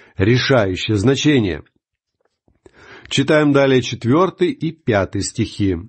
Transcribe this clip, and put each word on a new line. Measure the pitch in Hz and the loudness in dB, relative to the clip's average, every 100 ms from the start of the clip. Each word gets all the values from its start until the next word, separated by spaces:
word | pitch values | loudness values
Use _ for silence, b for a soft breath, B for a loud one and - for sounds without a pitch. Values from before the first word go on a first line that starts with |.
| b - | b -2
решающее | 98 123 - 131 98 90 - 107 | 0 2 2 0 0 -4 -4 0
значение. | 117 139 147 139 101 76 - _ _ _ _ _ _ _ _ _ B B B B - | 0 0 0 0 0 -6 -12 _ _ _ _ _ _ _ _ _ B B B B -6
Читаем | - 135 156 151 | -4 0 2 4
далее | 143 135 131 | 4 4 2
четвёртый | 127 117 113 147 185 - 180 | 0 -4 0 2 0 0 -4
и | - - | -2 -8
пятый | - - 104 90 101 | -6 -2 0 -2 -6
стихи. | 92 - 104 - 101 85 | -6 -6 -6 -2 -4 -4